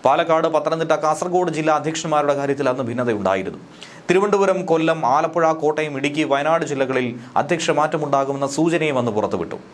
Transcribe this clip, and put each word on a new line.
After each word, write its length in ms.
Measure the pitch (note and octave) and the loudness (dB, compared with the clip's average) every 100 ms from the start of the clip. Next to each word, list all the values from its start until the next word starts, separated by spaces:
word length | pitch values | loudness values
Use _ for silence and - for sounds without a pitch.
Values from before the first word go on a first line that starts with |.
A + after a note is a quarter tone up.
പാലക്കാട്, 420 | C3 D3+ E3 D#3+ E3 | 4 2 2 2 2
പത്തനംതിട്ട, 400 | D3+ D3+ E3 D#3+ D3+ | 0 0 -2 0 0
കാസർഗോഡ് 480 | D3+ D3+ F3+ F3+ F3 D3+ | 0 0 0 0 0 0
ജില്ലാ 160 | D#3 D3+ | 0 0
അധ്യക്ഷന്മാരുടെ 560 | D3 D#3+ E3 D3+ C#3+ C#3 | 0 -6 -2 0 2 0
കാര്യത്തിൽ 260 | C#3 C#3+ C3+ | 0 0 0
അന്ന് 120 | C3 A#2 | 0 -4
ഭിന്നതയുണ്ടായിരുന്നു. 680 | B2 A#2+ G#2 F#2+ F#2+ F#2 E2+ - - - - - | -2 -2 0 0 0 -2 -10 -18 -20 -20 -14 2
തിരുവനന്തപുരം, 520 | F3+ G#3 G3 G3 F#3 D#3 | 2 4 2 2 0 0
കൊല്ലം, 300 | E3 D#3+ D#3+ B2 | 2 2 0 2
ആലപ്പുഴ, 300 | C#3 D#3+ E3+ D#3+ D#3+ | 2 2 2 2 2
കോട്ടയം, 300 | D3+ D#3 D#3 C3+ | 0 0 -4 -2
ഇടുക്കി, 240 | C#3+ D3 D3 | -2 -2 0
വയനാട് 320 | C#3 D3+ E3 D3 | 0 2 0 -2
ജില്ലകളിൽ 360 | C3+ C3 C3 B2 - - - | -2 0 0 -2 -6 -4 -2
അധ്യക്ഷ 340 | D3 E3+ E3+ D3 | 0 -2 0 0
മാറ്റമുണ്ടാകുമെന്ന 680 | D3+ D#3+ D3 C#3 C#3 C#3 C#3 | 0 -2 0 0 0 -4 -4
സൂചനയും 420 | C#3 E3 E3 D#3 C3 | 0 0 2 0 0
അന്ന് 120 | A#2+ G#2 | 0 -2
പുറത്തുവിട്ടു. 420 | G2+ G2 - - - | -2 -2 -4 -8 -12